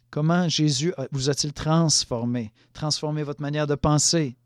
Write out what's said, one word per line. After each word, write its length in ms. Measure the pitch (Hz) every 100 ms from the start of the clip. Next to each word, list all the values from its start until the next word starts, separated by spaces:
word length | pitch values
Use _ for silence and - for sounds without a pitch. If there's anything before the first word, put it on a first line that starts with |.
| _
Comment 380 | - 156 175 180
Jésus 460 | - 151 127 160 175
a, 120 | 131
vous 200 | 139 131
a-t-il 220 | 139 151
transformé ? 1000 | 147 156 160 165 135 - 120 120 123 110 - _
Transformé 500 | - 156 143 151 151
votre 200 | 143 147
manière 240 | 143 147 151
de 80 |
penser, 640 | 147 160 151 - 170 143 120